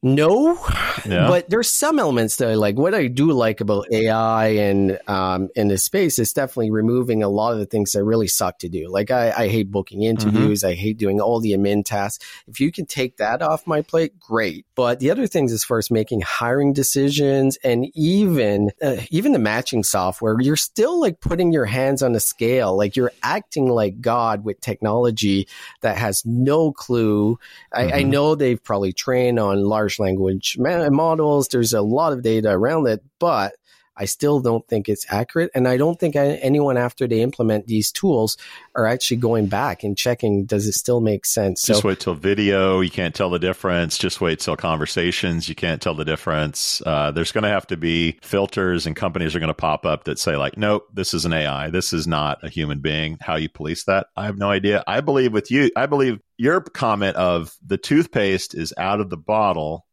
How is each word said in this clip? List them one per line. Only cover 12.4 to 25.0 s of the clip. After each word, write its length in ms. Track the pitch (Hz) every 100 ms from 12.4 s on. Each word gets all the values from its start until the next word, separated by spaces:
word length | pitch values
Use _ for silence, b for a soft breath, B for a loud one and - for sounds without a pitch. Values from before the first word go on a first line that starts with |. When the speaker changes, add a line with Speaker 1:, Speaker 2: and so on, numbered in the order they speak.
| -
Speaker 1:
If 140 | 113
you 100 | 143
can 160 | 170 156
take 300 | - 131 _
that 260 | 107 120
off 240 | 160 156 -
my 140 | 151
plate, 340 | 151 165 156 _
great. 440 | _ 113 107 82 - -
But 240 | 123 123
the 100 | 127
other 160 | 208 240
things 240 | 175 135
as 140 | 113
far 140 | - 117
as 120 | 107
making 300 | 113 107 123
hiring 520 | 90 - 120 131 143
decisions 840 | 139 135 143 139 143 143 139 135 127
and 220 | 131 120 135
even, 760 | - 156 190 208 160 107 101 104 -
uh, 140 | 151 120 117
even 220 | 160 247
the 60 | 262
matching 420 | 107 110 - 120
software, 540 | 101 101 92 - 113 110
you're 160 | 131 151
still, 440 | - - 233 349
like, 200 | 269 165
putting 320 | - 170 180
your 120 | 160
hands 380 | 113 127 135 135
on 100 | 131
the 80 | 117
scale. 560 | - - 117 127 107 95
Like, 180 | 104 117
you're 160 | 123 -
acting 440 | 120 180 - - 131
like 300 | 120 104 101
God 440 | 120 120 117 107
with 160 | 107 98
technology 880 | - 104 110 110